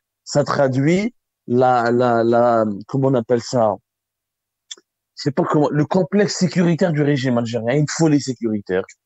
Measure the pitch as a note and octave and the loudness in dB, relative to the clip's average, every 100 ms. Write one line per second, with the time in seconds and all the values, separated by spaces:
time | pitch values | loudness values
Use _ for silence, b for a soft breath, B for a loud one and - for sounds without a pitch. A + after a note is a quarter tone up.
0 | _ _ - D3 C#3 - C3+ B2+ C#3+ F3+ | _ _ -4 -2 0 0 0 0 0 0
1 | G#3 - _ _ - A#2+ B2+ B2 A#2 A#2+ | -2 -8 _ _ -2 2 4 2 2 2
2 | B2 A#2 A2+ A#2 A#2+ A#2 G#2+ G2+ A2 C#3 | 2 2 2 4 4 2 0 -4 -6 -2
3 | C3 C3 A2+ B2 - B2+ A2 F#2+ _ _ | 0 0 0 -2 0 0 0 -2 _ _
4 | _ _ _ _ _ _ _ - _ _ | _ _ _ _ _ _ _ -20 _ _
5 | _ - C#3+ C3+ E3+ D#3 C#3+ D3 D3 F#3+ | _ -8 -4 -2 0 0 0 0 0 -2
6 | F3+ G3+ G3 - F3+ E3+ E3+ E3 F#3 D3 | 0 0 -2 -2 -2 0 0 0 0 0
7 | C#3+ C#3+ C3 A#2+ A#2 A#2 A#2 C#3+ D3 - | 0 0 0 -2 -2 -4 -2 0 -2 0
8 | D#3+ D3 B2+ B2 A2+ G#2+ - F#2 - - | 2 2 -2 -6 -4 -6 -4 -4 -4 -18